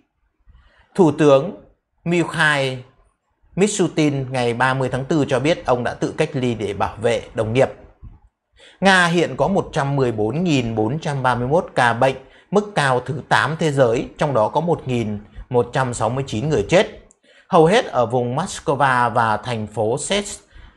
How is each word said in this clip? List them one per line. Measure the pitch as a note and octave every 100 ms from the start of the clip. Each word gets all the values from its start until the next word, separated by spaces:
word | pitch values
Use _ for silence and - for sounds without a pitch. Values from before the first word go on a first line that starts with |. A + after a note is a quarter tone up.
| _ _ _ _ _ - _ _ _ -
Thủ | D#3+
tướng | C#3+ D3 C3+ E3+ - - _ _ _
Mikhail | E3+ F3 D#3+ D#3+ D3+ D3 C3+ B2+ - _ _ _ _ _ _ E3+
Mishustin | G#3 - E3 - D3+ C#3 B2+
ngày | C3 A#2+
ba | A#2 C3
mươi | C3+ B2+
tháng | B2+ C3
tư | E3 C3
cho | B2+
biết | C#3+ F3 -
ông | B2
đã | A#2
tự | - D#3 -
cách | D#3
ly | C#3 B2
để | A2 G2+
bảo | G2 G#2+ -
vệ | A#2 A2 -
đồng | A#2 A2
nghiệp. | A#2+ A#2+ - - _ - - _ _ _ _ - -
Nga | F#3+ F#3 F3
hiện | F3 C3 C3
có | C#3+
một | F#3+ -
trăm | D#3+ C#3 C#3
mười | B2
bốn | A2 G#2+ C#3+
nghìn | F3+ C#3 A#2 A2
bốn | G#2+ D3+
trăm | D#3 C#3
ba | B2+ A#2+
mươi | B2
mốt | D#3+ - -
ca | A#2+
bệnh, | A#2 C3+ C3 - - _
mức | G3 G#3 G#3
cao | C#3 B2+ -
thứ | D3+ -
tám | A2 A#2+ D#3+
thế | D#3+
giới, | C#3 B2 A#2+ - -
trong | D3+
đó | B2 G#2+
có | -
một | E3+ D#3 C3
nghìn | A#2+ G#2+ G#2 - - -
một | B2 A#2+
trăm | C#3+ C3
sáu | A#2+ A2+
mươi | B2+ C#3
chín | A2+ D3
người | B2 G2
chết. | F3 A3 - - _ _ _ -
Hầu | F3+ D#3+
hết | A3+ -
ở | B2+ A2+
vùng | B2+ A#2+ C3
Moscow | F#3+ - - C#3 C3+ B2 A#2+
và | A#2 A2+ G#2+
thành | B2 A2+ G#2+
phố | A2+ A2 C#3+
Saint | - G3+ G3+ - _ - -